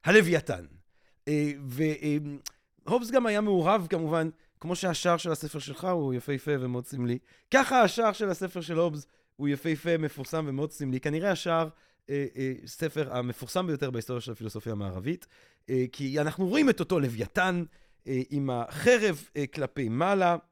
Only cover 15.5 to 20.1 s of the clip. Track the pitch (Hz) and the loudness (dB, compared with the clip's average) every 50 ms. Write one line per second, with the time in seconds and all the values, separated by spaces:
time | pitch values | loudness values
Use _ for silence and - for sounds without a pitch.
15.5 | _ _ _ - 131 131 127 123 - - 143 135 135 151 147 156 - - 190 180 | _ _ _ -2 0 0 0 -2 -4 -6 -6 -4 0 0 0 0 0 0 -2 2
16.5 | 214 302 302 269 220 - 175 - 190 165 139 127 117 107 113 - _ - 180 185 | 4 4 6 6 4 4 2 0 0 0 0 0 -2 -4 -6 -2 _ 0 2 2
17.5 | 180 175 170 - _ - - _ _ _ _ 117 131 131 131 - 143 143 139 135 | 2 0 -4 -6 _ -20 -20 _ _ _ _ -4 -4 -4 -2 -2 -4 -2 -2 -2
18.5 | 123 120 117 - - 147 139 240 254 233 208 208 170 139 - - _ 147 147 135 | -2 -2 -4 -6 -6 2 6 6 6 6 6 2 0 -2 -8 -10 _ -6 -6 -4
19.5 | - 160 139 - _ 143 135 113 110 127 165 190 | -4 -6 -6 -4 _ -4 -2 -2 0 0 2 2